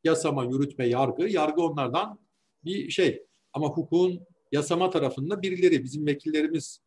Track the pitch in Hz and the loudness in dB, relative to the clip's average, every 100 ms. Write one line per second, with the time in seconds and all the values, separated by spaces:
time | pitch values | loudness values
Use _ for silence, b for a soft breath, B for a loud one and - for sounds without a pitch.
0 | 160 160 160 139 123 135 143 - 123 123 | 0 2 2 0 0 0 -2 0 0 2
1 | 131 120 196 180 156 156 165 147 127 160 | 2 0 0 2 2 2 0 0 -2 -2
2 | 214 208 _ _ _ _ 160 202 - - | -4 -8 _ _ _ _ -8 -6 -4 0
3 | 165 - - _ _ 147 151 160 160 170 | 2 0 -8 _ _ -4 -4 -2 0 2
4 | 185 180 - _ _ 143 147 175 180 170 | 2 0 -10 _ _ -2 0 0 2 2
5 | 135 - 147 202 190 180 180 147 127 147 | 0 -2 -4 -4 -4 2 4 4 0 -4
6 | 147 143 156 151 156 160 - - | -2 -2 -2 0 0 -2 -6 -16